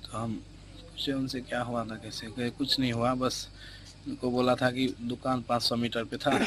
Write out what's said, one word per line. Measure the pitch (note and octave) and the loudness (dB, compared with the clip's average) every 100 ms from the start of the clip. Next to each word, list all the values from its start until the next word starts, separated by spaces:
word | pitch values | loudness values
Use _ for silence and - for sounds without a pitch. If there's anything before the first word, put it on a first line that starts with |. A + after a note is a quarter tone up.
तो | - A2 | -8 -6
हम | A2+ G#2 - - - - | -4 -4 -6 -16 -18 -18
पूछे | - - - | -16 -6 -2
उनसे, | C3+ C3 C3 | 0 0 -4
"क्या | A#2+ B2 | -4 -2
हुआ | A#2+ A#2+ | 0 -2
था, | A2 A2 | -2 -6
कैसे?" | G#2+ - A2+ | -8 -8 -8
कहे, | A2 A#2+ | -2 -2
"कुछ | A#2 C#3 - | 0 0 2
नहीं | C3 | 2
हुआ, | A#2 A#2+ | 4 2
बस | B2+ B2+ - - - - - - - - | 4 2 0 -8 -12 -16 -16 -16 -12 -8
उनको | B2+ B2+ | -2 0
बोला | B2 B2+ B2 | 4 6 6
था | B2+ | 4
कि | B2 C3 - | 4 0 0
दुकान | A#2+ B2 C3 C3 | -4 -2 0 0
पाँच | A#2 A#2+ | 2 2
सौ | - A#2+ | 4 2
मीटर | A#2 A#2 | 2 0
पे | A2+ A#2+ | -2 0
था | - C#3 | 2 4